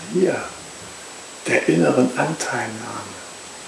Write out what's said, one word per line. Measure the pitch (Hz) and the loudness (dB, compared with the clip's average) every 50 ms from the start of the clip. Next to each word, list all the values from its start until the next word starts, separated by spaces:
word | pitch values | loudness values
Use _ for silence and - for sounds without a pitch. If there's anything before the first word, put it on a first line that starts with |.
| 87 101 156 | -6 -2 2
hier | 185 185 - 170 - - - - - - - - - - - - - - - - - - - - - - | 4 4 4 4 2 -2 -6 -10 -12 -14 -14 -14 -14 -14 -14 -14 -14 -14 -14 -14 -16 -16 -16 -14 -8 -2
der | - 180 - - - | 2 2 4 4 6
inneren | - 170 160 143 - 127 127 127 - | 6 6 6 6 6 6 6 4 4
Anteilnahme | 143 147 160 160 - - - - 117 113 110 110 113 113 - 107 107 107 - - - - - - - - - - - - | 2 0 0 0 -2 -2 -2 -2 -2 -2 -4 -6 -8 -8 -8 -8 -8 -10 -10 -12 -14 -14 -14 -16 -16 -16 -14 -14 -14 -12